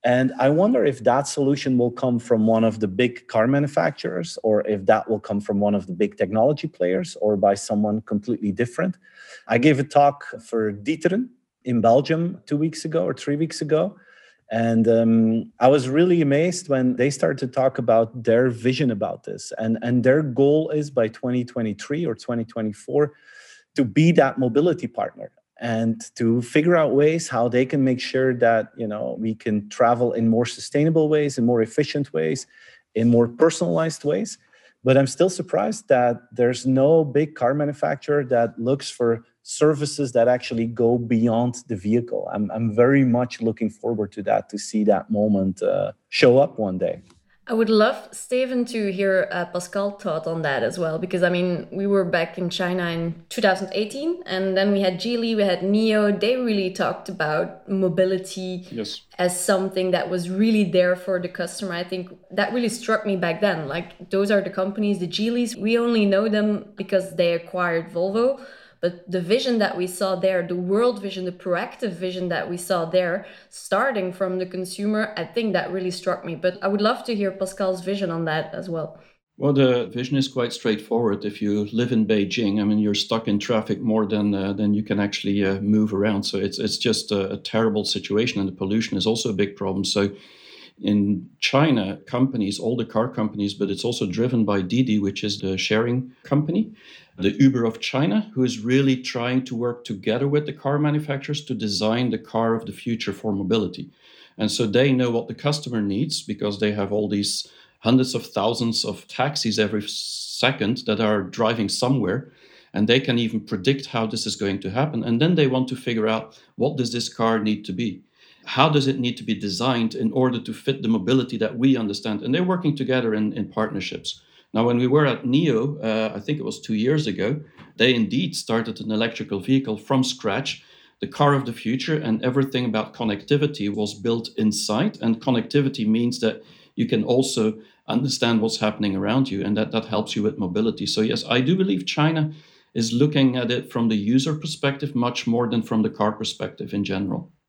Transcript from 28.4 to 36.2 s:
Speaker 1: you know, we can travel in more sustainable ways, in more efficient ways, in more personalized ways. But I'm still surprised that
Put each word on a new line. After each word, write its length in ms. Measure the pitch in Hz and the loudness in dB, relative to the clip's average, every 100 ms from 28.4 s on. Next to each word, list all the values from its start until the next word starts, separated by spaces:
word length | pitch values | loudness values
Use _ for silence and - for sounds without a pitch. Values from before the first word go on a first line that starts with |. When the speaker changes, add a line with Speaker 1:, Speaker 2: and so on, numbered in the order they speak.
| 117 113 107 - | 4 4 0 -6
Speaker 1:
you 120 | 113 | -6
know, 300 | 104 113 - | -4 -6 -4
we 160 | 110 110 | -4 -4
can 340 | - 107 104 | -2 -2 -2
travel 440 | - 120 120 120 | 2 4 4 2
in 160 | 113 113 | 2 2
more 180 | 113 120 | 2 2
sustainable 600 | - - 143 151 160 151 | -4 -4 0 2 4 4
ways, 280 | 151 147 135 | 2 0 2
in 80 | 117 | 2
more 160 | 120 | 4
efficient 500 | 113 - 147 147 143 | 2 0 0 -2 -2
ways, 360 | 80 80 135 - _ - - _ 110 | -2 -2 -2 -6 _ -20 -20 _ 0
in 140 | 113 | 4
more 180 | 117 117 | 6 4
personalized 760 | 120 165 160 175 165 160 151 | 4 2 4 0 0 0 -2
ways. 360 | 143 175 220 - _ _ _ _ | -2 -2 -2 -10 _ _ _ _
But 140 | 127 131 | 4 4
I'm 100 | 135 | 4
still 220 | - 185 | 2 0
surprised 600 | 185 151 175 214 220 - | 0 -2 0 0 -4 2
that 320 | 131 123 117 | 4 4 0